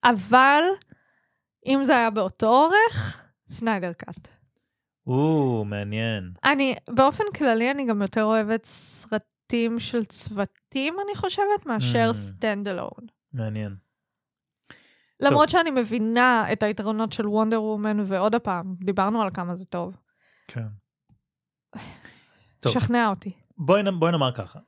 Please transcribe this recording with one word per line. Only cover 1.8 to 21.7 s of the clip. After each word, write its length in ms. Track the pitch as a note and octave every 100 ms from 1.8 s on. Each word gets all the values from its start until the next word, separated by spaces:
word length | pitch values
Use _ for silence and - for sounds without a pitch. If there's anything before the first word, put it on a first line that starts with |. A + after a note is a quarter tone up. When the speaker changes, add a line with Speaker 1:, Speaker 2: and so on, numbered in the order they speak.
Speaker 1:
זה 140 | C4+ C4+
היה 120 | A3+
באותו 380 | G#3+ F#3+ - A3
אורך, 760 | B3 D#4+ G4 A4+ A3 - - - _ _
סניידר 460 | - A3+ G#3 F3
קאט. 340 | E3+ - - - _ _ _ _ _ _ _ -
Speaker 2:
או, 560 | B2+ D#3 D#3+ C3+ A#2 G#2
מעניין. 640 | G#2 G#2 G#2+ A2+ G#2+ F2+ F2+
Speaker 1:
אני, 320 | - C4+ C4+ A#3+ -
באופן 340 | A#3+ C4+ D4 G#4+ -
כללי, 360 | C#4+ A3+ A#3+
אני 140 | C#4+ C4
גם 160 | G#3
יותר 220 | G3 -
אוהבת 420 | G#3+ A3 G#3+ A3 -
סרטים 1120 | - - - - G#3+ _ _ _ A#3+ A#3 A#3
של 260 | - A#3+ G#3
צוותים, 920 | - - G#3 G3 _ _ C4+ C#4 F4+ G4+
אני 100 | G4+
חושבת, 500 | G4 F4+ G4+ G#4 D4+
מאשר 460 | A3+ B2+ A#3 A3+
Speaker 2:
Mm. 280 | A3 G2+ -
Speaker 1:
stand 260 | A3 G3+ G3+
alone. 380 | F3+ - - A#3 _ _
Speaker 2:
מעניין. 420 | C3+ A2 G#2+ G#2+ F#2+ _ _ _ _ _ _ _ _ _ - _ _ _ _
Speaker 1:
למרות 300 | C#4+ C#4 D4+
Speaker 2:
טוב. 100 | F#4
Speaker 1:
שאני 120 | E4
מבינה 760 | C4 A3 A#3 A3 A#3 B3 A#3+ G#3+
את 100 | G#3+
היתרונות 500 | G#3+ G#3+ G#3 G#3+ A3
של 140 | - G#3
וונדר 340 | G#3+ A3 A3+
וומן, 360 | G#3+ G#3+ G#3 G#3+ G3+
ועוד 280 | F#3+ G3+ A3+
הפעם, 400 | A#3+ F3+ F#3 F3+
דיברנו 420 | F#3 G3 G3 A3+
על 80 | G3+
כמה 220 | F#3 F3 F3+
זה 100 | F#3+
טוב. 320 | F3 F3 F#3+ _ _ _ _ -
Speaker 2:
כן. 180 | B2 A2 G#2 _ _ _ _ _ _ _ _ _